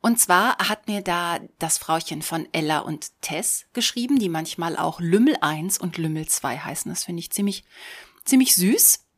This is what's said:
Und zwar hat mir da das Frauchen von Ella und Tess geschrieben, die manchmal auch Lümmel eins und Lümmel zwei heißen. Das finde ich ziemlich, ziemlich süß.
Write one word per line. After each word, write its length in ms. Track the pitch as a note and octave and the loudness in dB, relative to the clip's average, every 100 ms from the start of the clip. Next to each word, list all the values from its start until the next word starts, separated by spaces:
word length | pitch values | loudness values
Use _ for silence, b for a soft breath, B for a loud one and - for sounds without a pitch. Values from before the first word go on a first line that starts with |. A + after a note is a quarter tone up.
Und 180 | A#3 A#3 | 2 2
zwar 400 | - F3+ A3+ - | 4 4 4 0
hat 300 | F#3+ G#3+ - | -2 -2 -4
mir 120 | G#3 | -6
da 380 | G3+ F3 F3 E3+ - _ | -2 -2 -2 -4 -8 _
das 180 | D#3+ - | -4 -4
Frauchen 440 | - E3 - D3+ | 0 -2 -2 -8
von 260 | D#3+ E3 - | -6 -6 -4
Ella 300 | - D#3 D3+ | -4 0 -2
und 320 | - D3+ - _ | -2 -8 -10 _
Tess 460 | - D#3 G#3 - - | -8 -4 -4 -4 -4
geschrieben, 460 | - A#3 - A#3+ C#4 | -2 -2 -2 2 2
die 100 | G3 | 2
manchmal 480 | D#3+ E3 - E3+ - | -2 -6 -6 -6 -2
auch 220 | E3 D#3+ | -4 -2
Lümmel 380 | F3 F#3+ C4 - | 2 6 6 4
eins 360 | D3+ D#3 E3+ - | 0 -2 -4 -4
und 180 | F3+ D#3+ | -4 -4
Lümmel 300 | D#3+ D#3 D#3 | -4 -4 -4
zwei 320 | - C#3 B2+ | -4 -4 -6
heißen. 320 | - D3+ - | -8 -10 -8
Das 140 | F3 | -8
finde 160 | - E3+ | -8 -8
ich 100 | - | -6
ziemlich, 320 | - G3+ F#3+ _ B B B B B | -2 -2 -4 _ B B B B B
ziemlich 320 | - C4 B3+ - | 4 4 6 4
süß. 480 | F3+ G4 - - _ | 4 6 4 4 _